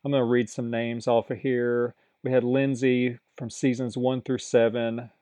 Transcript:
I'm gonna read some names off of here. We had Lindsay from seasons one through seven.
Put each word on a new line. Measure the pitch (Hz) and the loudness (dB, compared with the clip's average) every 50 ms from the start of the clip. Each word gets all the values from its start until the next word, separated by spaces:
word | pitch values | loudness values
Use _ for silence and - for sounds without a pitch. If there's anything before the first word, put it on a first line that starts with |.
| - | 0
I'm | 139 | 0
gonna | 143 135 123 | 2 2 2
read | 117 123 123 117 - | 4 2 2 2 0
some | - - 123 117 | -6 -8 -6 -4
names | 117 117 117 117 117 117 - | -4 -4 -4 -4 -6 -4 0
off | 127 120 117 110 - | 2 2 2 2 0
of | 127 | -10
here. | 110 - 135 127 120 120 120 120 120 120 120 - _ _ _ _ _ - | -6 -2 -2 -2 0 0 0 0 0 -2 -2 -6 _ _ _ _ _ -4
We | 127 | 0
had | 127 127 117 | 0 2 2
Lindsay | 123 127 135 135 139 135 120 131 131 127 123 123 123 123 123 _ _ _ | 2 2 2 2 0 0 0 2 2 2 2 0 -2 -4 -6 _ _ _
from | - 127 113 | -12 -12 -12
seasons | - - - 135 123 120 131 120 107 | -8 -2 0 0 0 0 -4 -6 -4
one | 131 123 127 131 127 117 | -2 -2 -2 -2 -2 -4
through | - 131 123 | -4 -4 -4
seven. | - - - 120 113 117 107 120 117 113 113 120 120 117 _ _ | -4 2 4 4 4 4 2 0 -4 -4 -4 -6 -10 -12 _ _